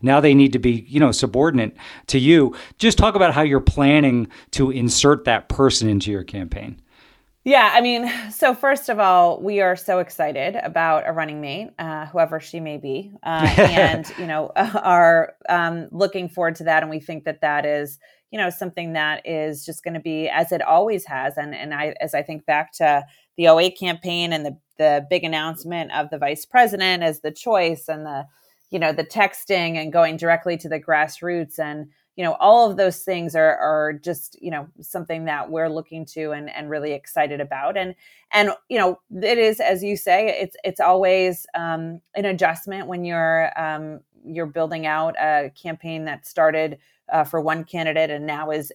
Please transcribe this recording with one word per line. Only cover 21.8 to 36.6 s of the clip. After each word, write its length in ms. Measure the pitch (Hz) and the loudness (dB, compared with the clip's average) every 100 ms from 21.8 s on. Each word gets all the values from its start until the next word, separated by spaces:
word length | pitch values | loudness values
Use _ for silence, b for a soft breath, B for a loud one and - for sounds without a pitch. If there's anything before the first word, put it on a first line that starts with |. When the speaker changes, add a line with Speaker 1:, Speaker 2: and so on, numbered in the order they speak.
| 151 - | -6 -6
Speaker 2:
as 140 | 151 | -6
I 80 | 151 | -4
think 240 | 151 156 - | -6 -8 -2
back 280 | 151 156 | -2 -2
to 300 | - 160 143 143 b b - | 0 2 2 -2 b b 2
the 100 | 170 | 6
oh 100 | 160 | 6
eight 180 | 180 185 | 4 0
campaign 580 | 185 170 175 175 170 | -6 -6 -6 -4 -4
and 120 | 160 147 | -4 -6
the, 120 | 143 _ - | -12 _ 0
the 300 | 156 143 143 | 2 2 0
big 140 | 180 | -2
announcement 680 | 165 160 160 165 165 170 160 | 0 -4 -4 -8 -8 -8 -6
of 180 | - 147 | -6 -6
the 80 | 151 | -4
vice 260 | 143 151 - | -4 -4 0
president 560 | 254 226 196 185 180 | 4 4 2 0 0
as 200 | 165 151 | -2 -2
the 100 | 151 | -8
choice 540 | 151 240 208 170 160 - | -8 0 2 2 -2 -8
and 180 | 151 151 | -10 -10
the, 220 | 139 139 _ _ _ _ | -10 -12 _ _ _ _
you 80 | 185 | -4
know, 160 | 160 | -2
the 100 | 151 | -2
texting 720 | 156 214 196 - - 190 170 165 | -4 0 0 -2 -2 -2 -2 -4
and 140 | 156 | -2
going 240 | 170 160 160 | 2 2 2
directly 420 | 170 165 175 165 | 0 0 0 -6
to 120 | 160 | -6
the 100 | 156 | -8
grassroots 800 | 160 156 156 - 175 175 156 - | 0 0 0 -4 -6 -6 -6 -8
and, 300 | 151 151 147 _ _ - | -8 -10 -14 _ _ -6
you 80 | 170 | -4
know, 80 | |
all 360 | - 190 233 226 | 2 6 8 6
of 60 | 190 | 2
those 240 | 190 170 | 0 0
things 380 | - 180 165 160 | -6 -6 -2 2
are, 180 | 156 - | 2 2
are 380 | 151 156 151 | 0 0 -2
just, 440 | 147 170 170 - - | -4 -8 -10 -12 -14
you 100 | 175 | -10
know, 160 | 151 156 - | -10 -12 -20
something 440 | - 180 165 165 160 | -12 -10 -8 -8 -6
that 240 | 147 113 | -6 -6
we're 200 | 160 165 | -4 -4
looking 360 | 156 156 160 156 | -4 -10 -14 -14
to 260 | 160 156 | -10 -8
and, 180 | 147 147 | -8 -10
and 200 | - | -12